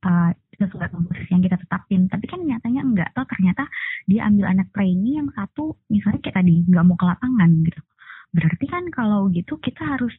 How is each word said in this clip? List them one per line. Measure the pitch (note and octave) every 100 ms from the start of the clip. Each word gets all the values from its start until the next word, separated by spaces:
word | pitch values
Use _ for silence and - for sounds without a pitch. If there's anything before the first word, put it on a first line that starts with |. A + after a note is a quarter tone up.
| F#3
eh, | F3 E3+ - _ -
sesuai | G3 - F3
komposisi | F3 F3 - - F3+
yang | F#3
kita | F3+
tetapin. | - F#3 - F#3+ F#3
Tapi | - A#3+
kan | F4+
nyatanya | E4+ A#3 A#3 B3+
enggak, | C#4 G#3+ E3
toh | - C4
ternyata | - F#3 - C#4 - - - -
dia | G3+ G#3+
ambil | G3+ G3
anak | F#3+ F#3+
trainee | - G3 F3+ G#3+ D4+
yang | C#4+ B3
satu | G3+ - D#4 - _
misalnya | G#3 G3+ - -
kayak | -
tadi | F3+ E3 E3+
nggak | F3+
mau | E3+ F3
ke | F3+
lapangan | - B3+ B3+ E3+ E3
gitu. | D#3+ - - _ - - -
Berarti | F3 D#3+ - C#4
kan | F4+ F4+
kalau | D#4 A3 G#3 G3
gitu | F3 F3 D#4
kita | - -
harus | D#4 C4+ B3